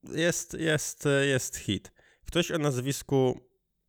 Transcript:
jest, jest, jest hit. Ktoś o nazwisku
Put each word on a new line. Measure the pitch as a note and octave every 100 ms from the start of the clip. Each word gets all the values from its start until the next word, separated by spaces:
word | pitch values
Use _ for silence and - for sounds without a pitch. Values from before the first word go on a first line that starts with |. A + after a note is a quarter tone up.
jest, | - C3+ E3+ E3 -
jest, | - D#3+ D3+ - - D3 C#3 C#3
jest | C3 - -
hit. | - G2 - _ _ _ -
Ktoś | E3+ F3
o | E3+
nazwisku | D3 B2+ B2+ C#3 - C#3 B2+ B2+ _ _ _ _